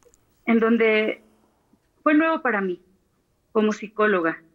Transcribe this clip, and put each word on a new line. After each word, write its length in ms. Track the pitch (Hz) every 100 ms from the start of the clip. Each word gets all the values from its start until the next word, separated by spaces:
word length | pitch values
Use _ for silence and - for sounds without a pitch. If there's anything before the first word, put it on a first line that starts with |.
| _ _ _ _ -
en 140 | 226
donde 640 | 226 233 226 214 214 - _ _ _ _ _ _ _ _
fue 100 | 302
nuevo 280 | 302 320 320
para 180 | 254 208
mí, 180 | 190 175 _ _ _ _ _ _ _
como 200 | 220 214
psicóloga 720 | 208 208 - 214 185 165 160 -